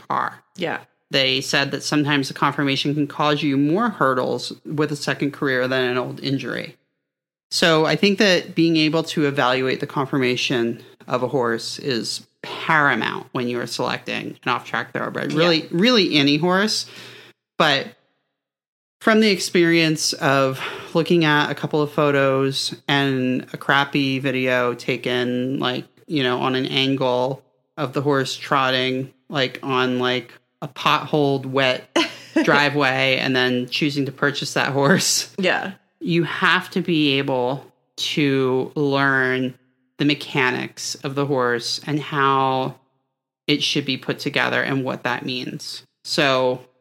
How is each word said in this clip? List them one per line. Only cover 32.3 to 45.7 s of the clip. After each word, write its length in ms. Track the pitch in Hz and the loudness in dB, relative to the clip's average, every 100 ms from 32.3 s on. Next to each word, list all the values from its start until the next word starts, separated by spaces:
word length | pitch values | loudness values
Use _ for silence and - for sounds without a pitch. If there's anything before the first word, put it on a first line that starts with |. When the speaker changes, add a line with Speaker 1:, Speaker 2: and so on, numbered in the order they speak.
| 320 | 0
Speaker 1:
driveway, 720 | 262 143 147 143 135 131 135 131 | 4 4 4 2 2 2 2 2
and 180 | 131 127 | 2 2
then 320 | 127 123 123 | 2 0 -2
choosing 380 | - 151 143 131 | -2 -2 0 -4
to 60 | |
purchase 420 | - 143 131 143 | -2 -2 -2 -4
that 180 | 147 131 | -2 0
horse. 640 | 139 139 190 - - - - | 2 4 4 2 -2 -4 -2
Speaker 2:
Yeah. 340 | 180 123 - - _ - | 0 0 -4 -10 _ -10
Speaker 1:
You 240 | 277 170 | -2 0
have 460 | 160 - 185 180 180 | -2 0 0 0 0
to 100 | 196 | -4
be 360 | 180 160 151 135 | 0 2 2 2
able 480 | 139 131 123 143 - _ _ - | 0 0 0 -4 -8 _ _ -10
to 720 | - - 139 135 131 127 131 - | -6 0 2 2 2 0 -2 -2
learn 800 | 143 139 139 135 127 127 127 123 _ _ _ - | 0 2 2 2 2 0 -2 -6 _ _ _ -2
the 80 | 147 | 0
mechanics 920 | 143 - 147 127 127 127 - - - | 0 -2 0 0 0 -6 -10 -10 -8
of 120 | 147 135 | -6 -4
the 100 | 143 | 0
horse 520 | 131 123 120 117 - - | 0 0 0 -4 -6 -4
and 140 | 147 | -4
how 760 | 143 143 139 135 135 131 135 - _ _ _ _ _ _ - | -2 0 2 4 2 0 -2 -8 _ _ _ _ _ _ -2
it 140 | 147 | 0
should 220 | - 156 139 | 0 -2 -2
be 120 | 127 | -4
put 200 | - 120 | -6 -6
together 420 | 147 135 127 123 | -4 0 0 0
and 220 | 123 135 | 0 -2
what 200 | 127 127 | -2 -4
that 220 | 123 120 131 | -4 -4 -6
means. 580 | 127 131 151 - | -8 -8 -10 -12